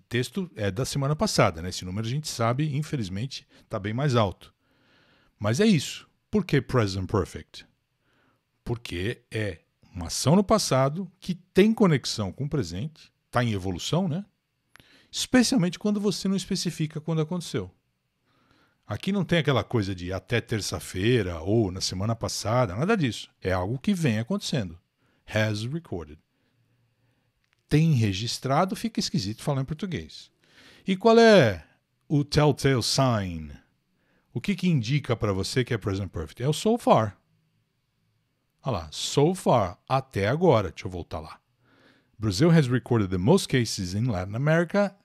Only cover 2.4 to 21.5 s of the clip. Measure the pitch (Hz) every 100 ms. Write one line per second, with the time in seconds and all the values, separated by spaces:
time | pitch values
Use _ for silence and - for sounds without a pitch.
2.4 | 113 123 156 139 156 147 98 95 131 -
3.4 | - _ _ 110 98 113 147 120 101 -
4.4 | - _ _ _ _ _ _ _ _ _
5.4 | 104 127 220 175 - - - _ _ 214
6.4 | 175 147 - 127 104 95 90 107 82 82
7.4 | - - - _ _ _ _ _ _ _
8.4 | _ _ - 117 - 87 95 123 _ 113
9.4 | 104 82 _ _ _ 87 82 - 127 175
10.4 | 196 220 - 131 135 156 190 _ - 170
11.4 | _ - 214 226 196 147 - - 101 -
12.4 | 143 147 90 87 151 - - _ _ 123
13.4 | 123 101 92 87 - 156 190 151 202 _
14.4 | _ _ _ - _ _ _ - - 254
15.4 | 226 269 175 180 214 208 208 196 196 190
16.4 | 185 190 180 160 156 151 147 160 156 180
17.4 | 160 131 92 - _ _ _ _ _ _
18.4 | _ _ _ _ _ 104 - 202 170 175
19.4 | 147 127 - 120 98 95 87 92 - 117
20.4 | - 110 - 90 - 95 104 127 92 85
21.4 | 82